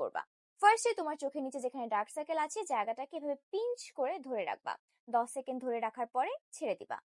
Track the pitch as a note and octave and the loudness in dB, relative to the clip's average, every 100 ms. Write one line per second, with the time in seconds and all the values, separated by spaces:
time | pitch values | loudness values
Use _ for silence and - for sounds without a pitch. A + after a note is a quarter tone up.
0 | A#2+ D#2+ - _ _ - G#4 A4+ A#4+ G4+ | -2 -2 -6 _ _ 6 8 8 4 0
1 | D#4 D#4 C#4 C#4+ C4 C4+ B3 C4+ A#3 G#3 | -2 -2 -4 -2 -2 -2 -4 -4 0 0
2 | G#3+ D4+ D4+ D#4+ D4+ A4 F4+ A#3+ G#3+ A3+ | 0 -4 -2 0 0 -2 -2 0 0 -2
3 | C#4+ E4 D4 C#4 _ G4 A#4+ B4 - - | -6 -4 -2 -4 _ -2 -2 -2 -6 -2
4 | C4 F4 C4 A3+ D#3+ G2 - - _ _ | -2 -2 -2 -2 -2 -4 -6 -8 _ _
5 | - A#3 A#3+ C4+ C4 B3+ B3+ A#3 F#3 C4 | 0 2 2 -4 -6 -4 -2 0 -2 -2
6 | A#3 B3+ E4+ D5 _ - C#4 F3+ - A2 | -2 0 0 -2 _ -4 -2 -2 -4 -8